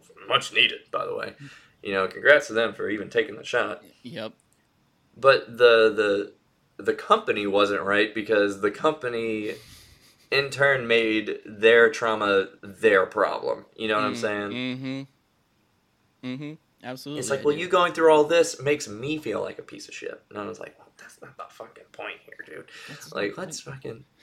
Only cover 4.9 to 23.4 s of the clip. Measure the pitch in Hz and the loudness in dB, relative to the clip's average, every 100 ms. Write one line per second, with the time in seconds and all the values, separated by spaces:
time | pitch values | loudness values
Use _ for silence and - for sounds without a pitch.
4.9 | _ _ - 131 135 - 117 120 113 110 | _ _ 2 4 4 2 4 6 8 6
5.9 | 104 104 101 - - _ _ _ - 101 | 4 2 0 -4 -12 _ _ _ -6 -4
6.9 | 107 - 220 131 107 101 98 101 98 95 | -4 2 2 2 -2 0 2 2 0 0
7.9 | 101 107 113 104 107 101 98 104 - 156 | 2 2 -2 0 2 2 0 -2 0 -2
8.9 | 151 123 117 113 110 104 - - - - | -2 -4 -4 -4 -4 -6 -10 -16 -20 -20
9.9 | _ _ _ _ 139 139 131 139 131 117 | _ _ _ _ -2 -2 0 2 2 2
10.9 | 117 113 110 104 - - 107 113 117 113 | 2 2 0 -2 -8 -12 2 6 8 6
11.9 | - 117 110 104 98 95 - 101 92 107 | 4 -2 0 2 2 0 -8 -20 0 4
12.9 | 95 92 107 85 60 65 - - - 110 | 6 4 0 0 0 -4 -6 -10 -8 -2
13.9 | 107 107 117 113 104 101 123 127 127 131 | 0 -2 -2 -4 -4 -6 -6 -8 -8 -8
14.9 | 135 139 _ _ _ _ _ _ _ _ | -10 -14 _ _ _ _ _ _ _ _
15.9 | _ _ _ 127 131 151 156 _ _ 120 | _ _ _ -14 -12 -12 -16 _ _ -14
16.9 | 131 143 147 - 135 147 147 175 180 175 | -14 -10 -8 -4 -2 0 -2 0 2 2
17.9 | 165 160 156 151 170 160 - 135 147 - | 4 6 6 6 4 2 -2 -2 -2 -4
18.9 | 104 139 156 120 101 - - - - - | -10 -8 -6 -6 -6 -6 -10 -18 -20 -18
19.9 | - - - _ 104 101 101 - - _ | -14 -14 -14 _ -12 -12 -12 -16 -20 _
20.9 | - - - 131 - - - 113 - - | -20 -20 -20 -20 -20 -20 -18 -20 -20 -20
21.9 | - 107 - - - - - - - - | -14 -14 -14 -18 -20 -18 -18 -20 -20 -20
22.9 | - - - 104 - | -20 -12 -6 -6 -6